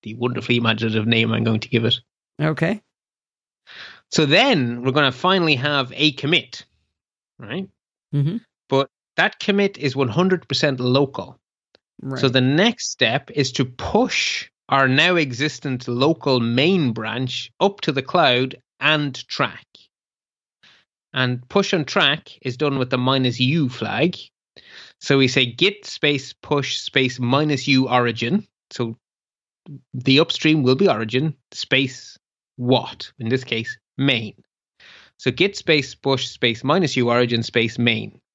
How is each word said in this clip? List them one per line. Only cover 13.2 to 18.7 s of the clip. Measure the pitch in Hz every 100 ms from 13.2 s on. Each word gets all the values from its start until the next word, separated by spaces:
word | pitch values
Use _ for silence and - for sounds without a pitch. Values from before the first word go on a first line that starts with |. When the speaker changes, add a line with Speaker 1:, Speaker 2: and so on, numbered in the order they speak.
| -
Speaker 1:
is | - 131
to | -
push | 127 - - 208 247 - - - - _ -
our | 139 131
now | 131 170 175
existent | 143 117 147 - 143 127 -
local | 120 143 165 143 127
main | 117 120 156 190 135
branch | 110 110 113 127 - - _
up | 190 196
to | -
the | 139
cloud | 131 180 147 123 131 - _